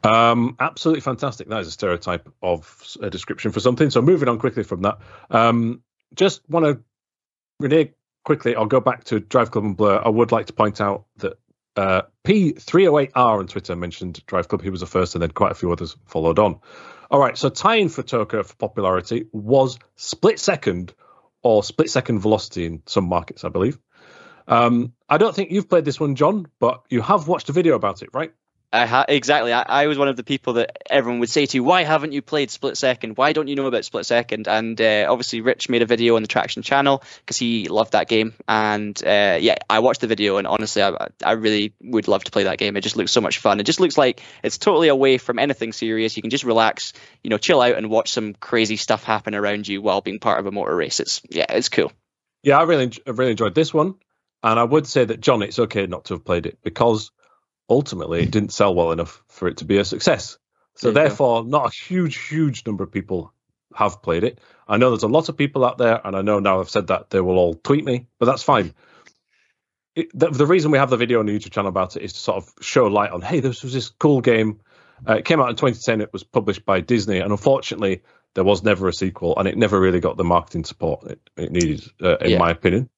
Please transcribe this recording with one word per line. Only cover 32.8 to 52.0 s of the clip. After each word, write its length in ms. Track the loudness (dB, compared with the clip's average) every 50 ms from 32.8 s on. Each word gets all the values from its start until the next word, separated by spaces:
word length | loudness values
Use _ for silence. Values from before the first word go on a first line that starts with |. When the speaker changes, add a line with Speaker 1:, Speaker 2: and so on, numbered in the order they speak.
| 0 0 0 -2 -6 -10 -2
Speaker 2:
Why 140 | 0 0 0
don't 160 | 0 -2 -4
you 80 | -4 -4
know 100 | -4 -2
about 180 | -2 -2 -4 -4
Split 200 | -4 -8 -8 -4
Second?" 440 | 0 0 0 0 -2 -6 -6 -2 -2
And, 300 | -2 -2 -2 -4 -2 0
uh, 280 | 2 2 2 2 2 2
obviously 300 | 0 0 -2 -6 -6 -2
Rich 300 | 0 0 -2 -2 -2 -2
made 120 | 0 0
a 40 | 2
video 320 | 2 2 2 4 2 2
on 40 | 2
the 60 | 0
Traction 360 | -2 -2 -2 -2 -2 -6 -10 -4
channel 380 | 0 0 2 2 2 0 0 -2 -14 -20 -20 _
'cause 120 | -8 -6
he 320 | -4 -2 -2 -2 -2 -2 -2
loved 240 | 0 0 0 2 0
that 160 | -2 0 2
game. 240 | 0 0 0 -2 -6 _ -4
And, 560 | -2 0 0 2 0 -2 -2 -4 -6 -8 -6 0
uh, 320 | 2 2 4 4 2 2 2
yeah, 160 | 2 2 0 0 0 _
I 100 | 0 2
watched 220 | 4 2 0 0
the 60 | -2
video, 280 | -4 -2 0 0 0 0
and 100 | -2 -2
honestly, 360 | -2 -2 -4 -4 -4 0 0 0
I, 240 | 0 0 -4 -8 -10 _ _ -2
I 80 | -2
really 420 | -2 0 0 0 0 0 -2 -4 _ _
would 280 | -12 -2 -2 -2 0 2
love 160 | 0 -2 -2
to 60 | -2
play 120 | -2 -2 0
that 140 | 0 -2
game. 180 | -2 -4 -4 -4
It 60 | -4
just 160 | -6 -4 -4
looks 140 | -4 -4 0 0
so 80 | 0
much 160 | 0 0 -4 0
fun. 220 | 0 0 0 2
It 40 | 0
just 140 | -2 0 2
looks 180 | 0 0 2
like 240 | 2 2 2 0 -4 -12 -20 -20 -8 -8
it's 140 | -8 -6
totally 320 | -2 0 2 2 4 4 4
away 280 | 4 4 4 4 2
from 220 | 2 0 -4 -2 -2
anything 320 | -2 -2 -2 -4 -6 -8
serious. 460 | -8 -8 -6 -4 -2 -2 -2 -2 -4
You 40 | -6
can 80 | -6 -4
just 120 | -4 -4 -2
relax, 480 | 0 2 2 2 2 0 -4 -10 -14 -14 -18 -20 -20 _ _ _
you 60 | -4
know, 80 | -4
chill 240 | -2 2 2 4 4
out 140 | 4 4 2
and 120 | 0 -2 0
watch 220 | 0 0 0 0
some 220 | -4 -6 -6 -6 -10
crazy 420 | _ -8 -2 0 0 0 0 -2
stuff 280 | -6 -2 -2 -4 -4 0
happen 280 | -2 -4 -2 -2 -6 -6
around 320 | -4 -2 -2 -2 -4 -6 -6
you 120 | -8 -4
while 200 | -2 -2 -2 0
being 180 | -2 -4 -8 -4
part 200 | -2 0 0 0
of 40 | -2
a 60 | -4
motor 240 | -6 -6 -4 -2 -2
race. 240 | -2 -2 -4 -4 -6
It's, 220 | -4 -4 -6 -8 _ _
yeah, 160 | -4 -4 -4 0
it's 200 | -2 -2 -2 0
cool. 220 | -2 -2 -2 -2 -6 _